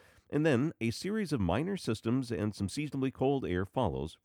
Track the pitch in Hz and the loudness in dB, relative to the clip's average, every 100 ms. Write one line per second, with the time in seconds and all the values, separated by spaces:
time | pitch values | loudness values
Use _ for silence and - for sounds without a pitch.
0 | - - _ 147 160 120 156 - 113 - | -20 -20 _ 0 4 4 2 0 -2 -2
1 | 180 220 180 143 87 98 175 196 - 113 | -4 -4 -2 0 2 2 0 -2 -2 -2
2 | 117 127 123 120 107 - 98 - 151 139 | 0 0 0 -2 -2 -2 -4 -2 -4 -2
3 | 131 - 135 139 87 90 101 - 107 65 | -2 0 0 2 0 0 0 0 0 0
4 | 78 - | -4 -8